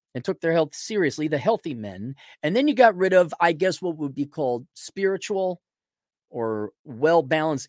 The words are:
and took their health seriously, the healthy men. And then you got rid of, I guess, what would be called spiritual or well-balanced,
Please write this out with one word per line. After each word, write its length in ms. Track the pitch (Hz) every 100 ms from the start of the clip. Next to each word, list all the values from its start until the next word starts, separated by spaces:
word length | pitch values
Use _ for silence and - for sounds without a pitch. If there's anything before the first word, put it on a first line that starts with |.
| _
and 100 | 127
took 160 | 190 180
their 120 | 165
health 220 | 165 151
seriously, 540 | - - 214 151 156 151
the 100 | 151
healthy 360 | 160 226 165
men. 400 | 120 104 95 117 135 - -
And 120 | 151
then 140 | 220 294
you 60 |
got 220 | 233 233 180
rid 160 | 185
of, 200 | 185 170 -
I 120 | 175
guess, 280 | 156 185 156
what 160 | 180 156
would 180 | 143
be 120 | 131 143
called 400 | - 131 120 -
spiritual 840 | - - 196 196 190 - 196 185 175 _ _ _ _ _ _ _
or 420 | 120 113 107 104 _
well-balanced, 840 | - 117 151 170 135 156 160 143